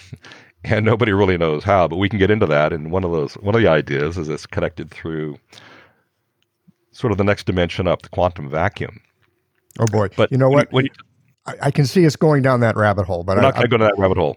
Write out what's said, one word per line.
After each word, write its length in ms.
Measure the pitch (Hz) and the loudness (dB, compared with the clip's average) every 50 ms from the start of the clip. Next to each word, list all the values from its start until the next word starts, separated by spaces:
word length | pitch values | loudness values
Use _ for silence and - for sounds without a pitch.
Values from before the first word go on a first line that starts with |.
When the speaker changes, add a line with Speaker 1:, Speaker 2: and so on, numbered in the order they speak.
| - - - - | -20 -20 -20 -20
Speaker 1:
<laughs> 460 | _ - - - - _ _ _ - | _ -20 -20 -20 -20 _ _ _ -4
and 200 | - 110 107 104 | -2 -2 0 2
nobody 280 | 110 113 104 120 110 | 2 2 2 2 2
really 260 | 95 98 104 95 92 82 | 2 2 2 2 2 2
knows 260 | 85 80 76 73 - | 0 0 0 -2 0
how, 240 | 101 101 92 85 76 | 2 2 2 2 0
but 80 | 80 | 0
we 120 | 90 101 98 | -2 -2 0
can 100 | 113 98 | 2 2
get 120 | 95 98 | 2 2
into 160 | 107 110 107 | 2 2 2
that. 260 | 78 76 73 76 78 | 2 2 2 2 0
And 180 | 85 76 76 80 | -2 -4 -6 -4
one 140 | 87 95 92 | -4 -4 -2
of 80 | 85 | -2
those, 220 | 85 78 71 71 - | -2 -4 -4 -6 -8
one 200 | - 98 101 107 | -8 -4 -2 0
of 60 | 117 | 2
the 80 | 107 85 | 4 4
ideas 500 | 80 76 67 71 71 67 73 80 85 90 | 2 2 0 -2 -4 -4 -4 -4 -6 -6
is 100 | 78 76 | -8 -8
it's 180 | 73 73 - | -8 -10 -10
connected 440 | - - 87 85 82 - 85 82 76 | -10 -6 -6 -6 -6 -6 -10 -16 -16
through 480 | - - - 85 80 78 78 76 71 67 _ _ - - - - - - _ _ _ _ _ _ _ _ _ _ _ _ _ _ _ _ _ _ _ _ _ _ | -16 -14 -10 -8 -8 -8 -8 -8 -10 -14 _ _ -20 -20 -20 -20 -20 -20 _ _ _ _ _ _ _ _ _ _ _ _ _ _ _ _ _ _ _ _ _ _
sort 200 | _ - - 120 | _ -6 -2 -2
of 60 | 98 95 | 0 0
the 60 | 98 | 2
next 220 | 104 101 - - | 0 0 -2 -2
dimension 400 | - 90 87 87 85 - - 95 | -4 0 0 0 -2 -2 -4 -2
up, 160 | 87 78 - | -2 -2 -2
the 60 | - - | -6 -10
quantum 400 | - 95 87 90 87 82 76 67 | -4 -2 -2 -2 -2 -6 -12 -6
vacuum. 520 | 71 78 87 104 - - - - - - _ _ _ _ _ _ _ _ _ _ _ _ _ _ - - | -4 -2 -2 -4 -4 -6 -12 -12 -12 -20 _ _ _ _ _ _ _ _ _ _ _ _ _ _ -6 -4
Speaker 2:
Oh 80 | 117 | -2
boy. 220 | 107 104 110 101 92 - | 0 0 -2 -2 -2 0
Speaker 1:
But 160 | - 107 - | -2 -2 0
Speaker 2:
You 60 | 135 127 | 2 2
know 100 | 135 131 | 2 4
Speaker 1:
when 80 | 139 | 4
Speaker 2:
what? 100 | 147 143 | 2 0
Speaker 1:
you, 80 | - - | 0 -2
when 100 | 131 135 | -2 -2
you 40 | - _ - - _ _ _ _ _ _ _ - | -2 _ -12 -20 _ _ _ _ _ _ _ -16
Speaker 2:
I, 80 | - 131 - | -16 -10 -4
I 80 | - 147 | -4 -2
can 160 | - - 143 | 0 0 0
see 200 | 120 - 196 170 | 2 2 4 4
us 100 | 151 - | 2 2
going 260 | - 175 156 151 139 | 2 0 2 2 2
down 180 | 131 135 127 120 | 2 2 2 2
that 160 | 120 110 104 | 2 0 2
rabbit 300 | 107 104 104 98 101 92 | 2 2 2 2 0 -2
hole, 180 | 80 90 85 87 | -4 -6 -6 -4
but 120 | 98 95 | -2 0
Speaker 1:
We're 60 | 101 | 2
Speaker 2:
I, 40 | - | 2
Speaker 1:
not 80 | 135 - | 2 2
gonna 100 | 120 123 | 2 0
Speaker 2:
I 40 | 113 | 2
Speaker 1:
go 80 | 117 110 | 2 4
down 100 | 110 104 | 4 4
that 100 | 98 101 | 4 2
rabbit 200 | 95 92 92 92 | 2 2 2 2
hole. 180 | 82 71 - | 0 -2 -2